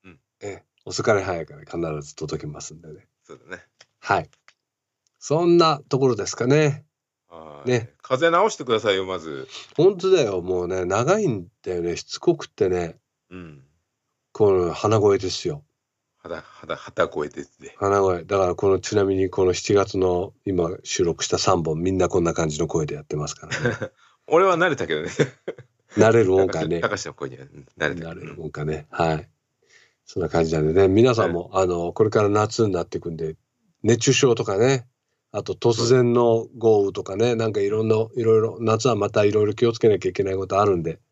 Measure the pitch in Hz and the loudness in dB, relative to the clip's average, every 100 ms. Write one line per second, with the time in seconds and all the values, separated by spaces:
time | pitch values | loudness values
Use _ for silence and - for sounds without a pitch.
0 | 95 80 _ _ 104 92 _ _ - - | -20 -20 _ _ -14 -14 _ _ -12 -4
1 | - 104 95 87 78 73 78 87 82 76 | 0 0 0 -6 -8 -16 -12 -6 -6 -6
2 | 73 - 76 76 76 73 - 80 82 76 | -10 -12 -8 -8 -10 -12 -16 -18 -20 -20
3 | _ _ _ 78 69 90 _ _ - _ | _ _ _ -20 -16 -18 _ _ -20 _
4 | - 98 - _ _ _ _ _ _ _ | -2 -2 -2 _ _ _ _ _ _ _
5 | _ _ - 151 175 170 160 143 - 131 | _ _ -2 0 4 6 4 0 -2 0
6 | 131 110 95 - 120 147 151 147 _ _ | 2 0 -4 -4 2 4 4 0 _ _
7 | _ _ _ 85 80 73 95 123 117 _ | _ _ _ -20 -18 -12 -2 -2 -4 _
8 | - 131 165 170 214 - 120 110 110 95 | -6 0 2 2 2 -2 -2 0 2 0
9 | 95 92 80 69 65 - - - 185 196 | -2 -8 -8 -12 -12 -18 -10 2 4 4
10 | 185 190 117 92 90 90 87 92 90 98 | 2 4 4 -2 -2 -2 -2 -4 0 0
11 | 127 208 196 107 87 _ - 90 85 80 | 2 2 0 -2 -8 _ -8 -4 -4 -6
12 | - - - - - - 95 90 85 - | -10 -2 0 0 -4 -4 -2 0 -4 -10
13 | _ _ _ 92 82 73 67 _ _ _ | _ _ _ -18 -18 -20 _ _ _ _
14 | _ _ _ - 104 95 87 76 104 110 | _ _ _ 2 4 4 0 -2 0 4
15 | 104 98 95 - 87 73 _ _ _ _ | 4 2 0 -6 -6 -8 _ _ _ _
16 | _ _ 85 82 - - 80 82 - - | _ _ -14 -14 -14 -20 -12 -10 -10 -4
17 | 85 78 73 - 71 _ - - 98 101 | -2 -2 -6 -8 -16 _ -20 -4 0 2
18 | 95 87 80 101 90 85 98 95 - 107 | 2 0 -2 0 0 0 2 2 0 0
19 | 98 95 95 - 92 87 - 101 95 95 | 0 0 0 2 0 0 2 2 2 0
20 | 92 90 98 _ - 90 85 92 - - | 0 0 -4 _ -4 -2 -2 -4 -8 0
21 | 85 80 - 87 - 92 80 78 90 95 | 0 0 -4 -2 0 0 0 -2 -2 0
22 | 87 92 85 80 80 76 80 85 73 73 | 0 2 0 0 -4 -2 -2 -2 -4 -8
23 | - 76 73 - - - 120 107 - _ | -8 -6 -6 -10 -10 -4 -4 -4 -10 _
24 | _ _ - 160 190 170 180 139 80 78 | _ _ 0 4 4 4 2 0 -2 -4
25 | 85 - 147 - - - - _ _ - | -4 -2 -2 -2 -14 -14 -20 _ _ 4
26 | 110 113 95 95 95 82 80 85 104 101 | 4 6 4 2 2 -2 -4 -2 -4 -4
27 | 80 71 69 64 69 80 - - 76 85 | -10 -12 -12 -12 -20 -20 -20 -6 -6 -4
28 | 80 85 80 73 78 73 76 76 - - | -12 -14 -16 -14 -12 -8 -6 -8 -10 -2
29 | 82 78 - _ _ _ _ _ _ _ | -2 -2 -6 _ _ _ _ _ _ _
30 | _ - 82 85 80 80 76 87 98 98 | _ -6 -2 0 0 0 2 4 4 6
31 | 127 113 95 85 87 95 92 87 87 - | 4 4 0 -2 -4 -2 0 0 -4 0
32 | 107 110 104 104 107 - 110 90 85 - | 0 2 2 2 0 0 0 0 -4 -8
33 | 85 80 80 80 _ _ _ _ 107 117 | -8 -8 -10 -10 _ _ _ _ 0 2
34 | 127 127 131 117 120 98 123 135 - _ | 2 4 4 2 0 2 2 2 -4 _
35 | _ _ _ 104 - 92 120 113 117 127 | _ _ _ -10 -8 -2 0 2 4 4
36 | 123 120 120 113 113 123 113 107 98 98 | 4 4 4 2 -2 0 4 4 2 -2
37 | 92 98 120 113 110 104 101 110 110 110 | -8 -2 0 0 -2 0 0 0 0 -2
38 | 113 123 113 110 110 - 113 110 131 110 | -4 -2 2 2 2 -2 -2 0 0 0
39 | 101 113 104 107 107 107 120 117 113 98 | 0 2 2 2 0 2 0 4 2 2
40 | 95 87 98 95 95 98 104 90 82 80 | -2 -2 -2 -2 -2 0 2 2 -2 -8
41 | _ | _